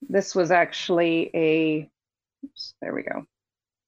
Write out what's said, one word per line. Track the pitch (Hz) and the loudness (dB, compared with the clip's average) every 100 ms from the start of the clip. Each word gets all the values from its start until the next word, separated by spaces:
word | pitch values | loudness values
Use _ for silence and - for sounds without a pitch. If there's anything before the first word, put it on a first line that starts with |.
| - | -4
This | 196 - | -2 0
was | 190 165 | 0 2
actually | 175 160 - - 175 170 165 - | 4 2 -2 -2 2 2 2 0
a, | 170 160 160 160 156 151 _ _ _ _ _ | 0 2 2 2 0 -6 _ _ _ _ _
oops, | 277 - - - | -20 -18 -18 -12
there | - | -8
we | - | -6
go, | - - - _ _ _ _ _ | -6 -8 -12 _ _ _ _ _